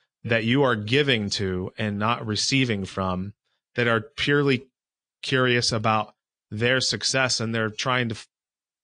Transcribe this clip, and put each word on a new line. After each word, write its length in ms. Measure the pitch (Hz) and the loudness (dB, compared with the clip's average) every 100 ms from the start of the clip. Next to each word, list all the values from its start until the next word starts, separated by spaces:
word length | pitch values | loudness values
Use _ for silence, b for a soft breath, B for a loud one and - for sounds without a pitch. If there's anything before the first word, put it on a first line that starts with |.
| _ _ | _ _
that 200 | 113 113 | -2 0
you 180 | 113 131 | 2 4
are 120 | 135 113 | 4 2
giving 540 | 104 131 143 117 101 | 2 2 2 2 0
to 400 | - 98 92 95 - | -2 -2 -4 -6 -6
and 200 | 107 101 | -4 -2
not 280 | 107 120 110 | -2 -2 -4
receiving 580 | 104 - 135 127 101 | -4 0 0 2 -2
from, 480 | 92 - 95 90 98 - _ _ _ - | -4 -4 -2 -2 -6 -12 _ _ _ -2
that 100 | 120 | 0
are 120 | 113 | 0
purely 680 | 110 - - 143 143 127 - _ _ _ _ _ | -2 -4 0 2 2 0 -2 _ _ _ _ _
curious 500 | - 131 127 120 117 | -2 0 2 2 0
about 420 | 113 110 110 107 - _ _ _ | 0 2 0 -2 -10 _ _ _
their 300 | 107 120 131 | -2 0 2
success. 600 | 123 107 - 131 127 - | 0 -2 -2 0 0 -2
And 140 | 113 | -2
they're 160 | 113 110 | -2 -2
trying 380 | 104 135 127 117 | -4 -2 0 -2
to, 40 | |
f-, 140 | 107 - _ _ _ _ _ | -6 -12 _ _ _ _ _